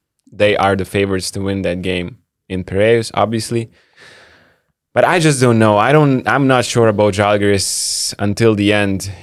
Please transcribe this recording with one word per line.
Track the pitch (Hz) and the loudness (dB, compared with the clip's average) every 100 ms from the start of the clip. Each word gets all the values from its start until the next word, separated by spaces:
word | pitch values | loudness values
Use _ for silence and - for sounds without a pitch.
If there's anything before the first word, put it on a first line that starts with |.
| _ _ _ | _ _ _
they | - 104 101 | -2 0 2
are | 98 98 | 0 0
the | 90 | -4
favorites | 101 98 95 - | -4 -2 -4 -6
to | 101 | -6
win | 98 98 | -6 -4
that | 92 90 | -4 -4
game | 92 90 90 - _ _ - | -4 -6 -8 -12 _ _ -10
in | 92 | -10
Piraeus, | 90 95 110 117 110 | -6 0 2 2 0
obviously. | - 104 113 - 117 117 _ _ _ - - - _ _ _ _ _ _ | -4 -2 -2 -4 -6 -6 _ _ _ -20 -20 -20 _ _ _ _ _ _
But | - 123 | 0 2
I | 175 | 2
just | 156 131 | 2 2
don't | 123 113 | 2 4
know. | 110 104 | 4 4
I | 117 | 4
don't, | 151 147 131 - | 4 4 2 0
I'm | 127 135 | 0 2
not | 127 117 | 2 0
sure | 123 113 | 2 2
about | 101 104 | 2 0
Žalgiris | 98 101 104 101 101 - - - - - - | 2 2 2 2 0 -2 -6 -6 -6 -8 -6
until | 101 95 113 104 | -6 0 2 2
the | 101 | 2
end. | 104 101 98 98 92 | 0 0 -4 -8 -12